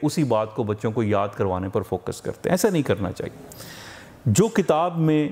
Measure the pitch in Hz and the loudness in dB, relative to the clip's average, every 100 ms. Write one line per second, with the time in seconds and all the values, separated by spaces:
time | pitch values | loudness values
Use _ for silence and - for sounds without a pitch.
0 | 147 156 135 110 110 120 107 104 117 117 | 0 0 2 2 0 -2 -2 -2 -2 0
1 | 107 101 101 - 101 90 95 104 92 92 | 2 2 0 -2 -2 0 -2 -2 -2 -4
2 | 95 - - - - 180 220 170 131 98 | -4 -8 -8 -4 -2 2 2 2 0 -2
3 | 92 - 82 - - - - - - - | -2 -6 -10 -12 -18 -18 -18 -18 -18 -18
4 | - - - 101 220 214 165 156 175 170 | -20 -4 2 4 4 4 4 2 2 2
5 | 156 151 147 | 2 4 0